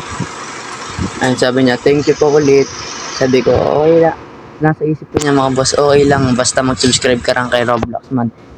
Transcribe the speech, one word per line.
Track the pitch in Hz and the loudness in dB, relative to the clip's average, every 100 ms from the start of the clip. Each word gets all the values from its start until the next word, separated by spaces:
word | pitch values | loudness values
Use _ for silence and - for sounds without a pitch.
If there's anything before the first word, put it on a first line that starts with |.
| - - - - - - - - - - 92 - | -10 -10 -10 -10 -14 -14 -14 -14 -12 -8 -6 -2
Ayun, | 131 123 | 0 2
sabi | 127 127 131 | 2 2 2
niya, | 123 | 2
"Thank | 143 143 147 | 2 2 2
you | 139 | 2
po | 147 | 2
ulit." | 151 143 139 135 - - - - - | 4 4 4 2 -4 -14 -12 -10 -4
Sabi | 135 127 | 0 0
ko, | 120 | 2
"Okay | 123 - 143 156 165 160 | 2 2 2 2 4 2
lang." | - - - - - | 0 -12 -20 -20 -4
Nasa | 151 160 | -2 0
isip | 151 156 147 | -2 -6 -4
ko | - | -4
niya, | 143 | 0
mga | 139 135 | 0 2
boss, | 131 131 | 0 0
"Okay | - 143 143 139 | 2 4 4 4
lang, | 139 131 | 2 2
basta | 120 123 - | 0 0 0
mag-subscribe | 131 127 127 - 131 123 | -2 0 0 0 0 0
ka | 120 | 0
lang | 127 123 | -2 0
kay | 120 | -2
Roblox | 117 120 117 113 - | 0 0 -2 -8 -6
man. | 131 117 - - | -4 -4 -6 -20